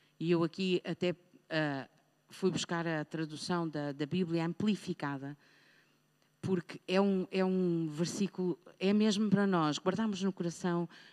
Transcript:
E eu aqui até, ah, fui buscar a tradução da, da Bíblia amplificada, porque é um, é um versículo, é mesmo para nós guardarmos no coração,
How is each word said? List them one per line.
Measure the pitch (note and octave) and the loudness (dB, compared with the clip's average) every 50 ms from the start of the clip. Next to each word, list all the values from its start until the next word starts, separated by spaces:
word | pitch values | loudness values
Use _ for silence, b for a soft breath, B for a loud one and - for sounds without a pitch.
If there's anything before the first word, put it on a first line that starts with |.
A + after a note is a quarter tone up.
| b b b b | b b b b
E | D#3 E3+ | 0 2
eu | F3 E3 | 2 2
aqui | E3+ D#3+ - - F#3+ F#3 F3+ - - | 2 0 -2 -2 0 0 0 0 0
até, | F3+ E3 - F3+ F3+ E3+ - _ _ _ - _ - | -4 -4 -2 0 -2 -2 -4 _ _ _ -20 _ -4
ah, | D#3+ D#3 D#3 D3 C#3 C3+ A#2+ - _ _ _ _ _ _ _ _ | -2 0 0 0 -2 -6 -8 -12 _ _ _ _ _ _ _ _
fui | - - F#3+ F#3 | -10 -2 0 0
buscar | D#3+ - - - F3 E3+ E3 | 0 0 -4 -2 -4 -2 -2
a | E3+ D#3+ D3+ D3+ | -2 -2 -2 -4
tradução | - - D#3 D#3+ D3+ D3+ C#3 - - F3+ F3 E3 D#3+ | -6 -6 -6 -6 -6 -8 -10 -4 -2 0 0 0 -2
da, | D3+ D3+ C#3+ C#3+ | -2 -4 -4 -4
da | C#3 C#3+ D3+ | -4 -4 -4
Bíblia | C#3 F3+ F#3 F#3 E3 E3 E3 E3 | -2 0 -2 0 0 0 0 0
amplificada, | E3+ E3+ - G3+ G#3+ G3 - - F#3 E3+ - - C#3+ C#3+ C3+ C#3 C#3 C#3+ b b b b b b b b b b b b b b _ _ _ _ _ _ - | -2 -2 0 0 0 0 0 -2 -8 -6 -4 -4 -6 -6 -6 -8 -10 -12 b b b b b b b b b b b b b b _ _ _ _ _ _ -8
porque | - F#3 F#3+ F3 - - - - - - | -2 0 0 0 -2 -6 -16 -12 -4 0
é | F#3 F#3+ | 2 4
um, | G3+ G3+ G3 F#3 F3+ - | 4 4 2 0 -2 -2
é | - F#3+ F#3+ | 0 0 2
um | F#3+ F#3 F#3 F#3 F3 E3+ E3 E3 D#3 | 2 2 2 2 2 2 0 0 -2
versículo, | D3 D3+ F3 D#3 - - - F3 - - F#3 F3+ D3 - _ - - - | 0 -2 -2 -2 0 -2 -2 -2 -2 -2 -2 -2 -2 -4 _ -20 -10 -2
é | F#3 G3 | 0 2
mesmo | G#3 G#3 G#3+ A3 F#3+ G3+ A3 G3+ | 4 4 4 4 2 2 2 2
para | F#3+ G3+ G3+ | 4 4 4
nós | G3 F#3 E3+ D#3 D3+ C#3+ - | 4 4 4 2 2 0 0
guardarmos | - F#3 F#3 G#3+ A3+ A3 G3 F3 | 0 -2 0 0 -2 -2 -2 0
no | G3 G3 | -2 -2
coração, | - - F3 E3+ E3 - - F3+ E3+ E3+ E3+ E3 B B B B | -2 -2 -4 -6 -4 -4 -2 0 0 0 -2 -4 B B B B